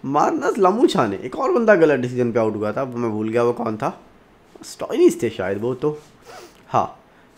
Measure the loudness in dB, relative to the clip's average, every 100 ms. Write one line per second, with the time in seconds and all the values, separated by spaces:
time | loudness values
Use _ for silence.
0 | -2 0 2 0 -2 2 2 4 2 2
1 | 0 -2 -8 -4 0 2 4 6 6 2
2 | -2 -2 0 2 0 0 -4 -4 -6 -4
3 | -4 -2 -2 0 0 0 -4 -4 -6 -8
4 | -20 _ _ _ _ -20 -20 -12 -8 4
5 | 4 4 -4 -2 -4 -2 -4 -2 -4 -4
6 | -16 _ -20 -20 -20 _ _ -2 -2 -8
7 | _ _ _